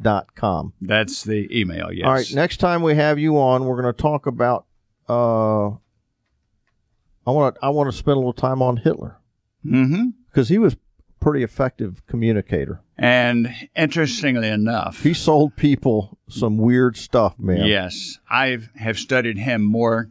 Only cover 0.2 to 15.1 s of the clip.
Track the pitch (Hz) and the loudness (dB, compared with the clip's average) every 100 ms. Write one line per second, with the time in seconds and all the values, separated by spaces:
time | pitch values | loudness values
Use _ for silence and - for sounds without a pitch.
0.2 | - - 107 85 78 - 92 107 104 - | -4 -4 -2 -2 -4 -10 -2 -2 -2 -6
1.2 | 104 107 101 - 90 85 82 90 131 131 | -6 -4 -2 -2 -4 -4 -8 -4 0 0
2.2 | 117 135 170 - 180 170 165 151 151 147 | -2 -2 -2 0 0 0 2 2 2 2
3.2 | 156 151 131 127 131 123 123 120 151 147 | 2 2 4 2 0 -2 -2 -2 -2 -2
4.2 | 143 117 120 120 - _ _ _ - 120 | -4 0 0 0 -4 _ _ _ -4 0
5.2 | 120 113 110 107 104 107 _ _ _ _ | 2 2 2 0 -2 -6 _ _ _ _
6.2 | _ _ _ _ _ _ _ _ _ _ | _ _ _ _ _ _ _ _ _ _
7.2 | - 143 135 - 135 147 139 117 - 139 | -2 2 2 0 -2 0 0 -2 0 2
8.2 | 123 - 131 131 127 120 160 - - - | 0 -2 -2 0 0 2 0 -2 -6 -18
9.2 | _ _ _ _ 151 127 131 175 247 - | _ _ _ _ -4 0 2 0 -2 -4
10.2 | _ - 117 196 208 - _ _ _ _ | _ -2 2 4 2 0 _ _ _ _
11.2 | 151 147 117 - 131 - 107 92 _ 120 | 0 0 -2 -2 -4 -2 -8 -10 _ -2
12.2 | 113 107 - 87 69 - - - 123 123 | 2 0 0 -4 -4 -8 -14 -2 2 2
13.2 | 123 120 117 - - - 156 165 151 120 | 2 2 0 -4 -10 -2 -2 0 -2 -2
14.2 | 147 123 110 107 107 117 - - 147 | -2 0 0 0 0 -2 -4 -2 0